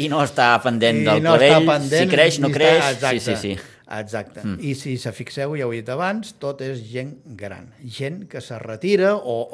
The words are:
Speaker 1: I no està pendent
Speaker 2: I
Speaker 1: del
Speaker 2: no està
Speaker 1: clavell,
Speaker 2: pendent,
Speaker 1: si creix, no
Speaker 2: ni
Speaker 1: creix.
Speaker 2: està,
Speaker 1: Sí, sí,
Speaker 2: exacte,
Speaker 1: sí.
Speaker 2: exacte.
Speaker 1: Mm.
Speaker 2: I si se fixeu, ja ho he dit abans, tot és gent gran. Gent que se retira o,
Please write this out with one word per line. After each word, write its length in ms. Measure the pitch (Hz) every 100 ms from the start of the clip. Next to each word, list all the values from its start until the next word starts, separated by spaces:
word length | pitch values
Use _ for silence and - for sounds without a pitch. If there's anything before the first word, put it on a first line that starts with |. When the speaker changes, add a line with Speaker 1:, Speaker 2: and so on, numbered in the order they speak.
Speaker 1:
I 40 | 147
no 140 | 147
està 400 | 143 - 120 117
pendent 380 | 127 117 117 113
Speaker 2:
I 20 |
Speaker 1:
del 180 | 107 107
Speaker 2:
no 100 | 160
està 140 | 165 139 156
Speaker 1:
clavell, 80 | 160
Speaker 2:
pendent, 420 | 147 139 156 185
Speaker 1:
si 60 | 147
creix, 220 | 165 147
no 100 | 139
Speaker 2:
ni 60 |
Speaker 1:
creix. 300 | 143 156 160
Speaker 2:
està, 260 | 139 123 135
Speaker 1:
Sí, 80 | 123
sí, 140 | 113
Speaker 2:
exacte, 40 | 113 101 95
Speaker 1:
sí. 20 | - - - 107
Speaker 2:
exacte. 420 | 104 110 104 - 104
Speaker 1:
Mm. 120 | 92
Speaker 2:
I 140 | 147 131
si 200 | 147 127
se 140 | 123
fixeu, 460 | - 120 - 139 151
ja 100 | 123
ho 60 |
he 40 | 117
dit 60 | 110
abans, 460 | 135 185 214 214 -
tot 220 | 139 139
és 220 | 135 131 110
gent 280 | 123 139 147
gran. 480 | - 101 101 92 - -
Gent 440 | 127 107 139 180 196
que 120 | 131
se 160 | - 113
retira 560 | 110 110 180 202 190 208
o, 240 | 123 117 120